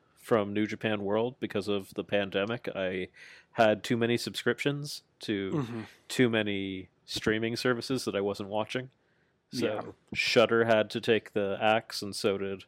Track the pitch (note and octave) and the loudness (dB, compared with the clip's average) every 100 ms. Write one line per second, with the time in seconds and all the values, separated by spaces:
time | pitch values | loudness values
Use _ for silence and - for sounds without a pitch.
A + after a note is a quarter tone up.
0 | _ _ - A2+ G2+ G#2 G#2+ A2 A2+ G#2 | _ _ 2 2 2 0 -2 -2 -2 -2
1 | G2 G#2 B2 B2+ A2+ G#2 G2 G2+ F#2+ - | 0 0 0 -4 -4 -4 -2 -4 -4 -8
2 | F2 G2+ G2 F#2+ G#2 A#2 - G2 F#2 F#2 | -2 0 0 0 -2 -4 -6 -4 -4 -4
3 | F2+ - - - _ - A2 G#2+ - A#2+ | -8 -12 -20 -20 _ 4 4 4 0 0
4 | A#2 A#2+ G#2+ - B2 A#2 C#3+ C#3+ D3 - | 2 0 -2 -2 -2 0 -2 -4 -8 -12
5 | _ - - G3+ F#3+ E3+ A#2 A#2 G#2 - | _ -14 -4 -2 -2 -2 -4 -8 -12 -18
6 | - - B2 A2+ G#2 G2 G2 F#2 F2+ _ | -8 2 4 4 0 -2 -4 -6 -12 _
7 | - - A#2 A2 A2+ A#2 B2+ A#2 - C3 | -10 -4 0 0 0 0 0 0 -2 -4
8 | - G2 G2+ G2 G2 G#2+ G#2+ B2+ C3 _ | -2 -2 -2 -4 -6 -4 -4 -6 -8 _
9 | _ _ _ _ _ B2+ A#2 G#2+ F#2+ - | _ _ _ _ _ -4 -2 -2 -8 -14
10 | - - - B2+ G#2+ A#2 A2+ A2 G#2 A#2 | -10 -4 4 6 6 6 6 4 4 -2
11 | B2 G#2+ - G#2 G2 G2 A2 A2 - - | 0 0 0 -4 -2 0 2 2 0 -10
12 | G2+ - G#2+ G2 G2 G2 | -8 -2 0 0 -4 -8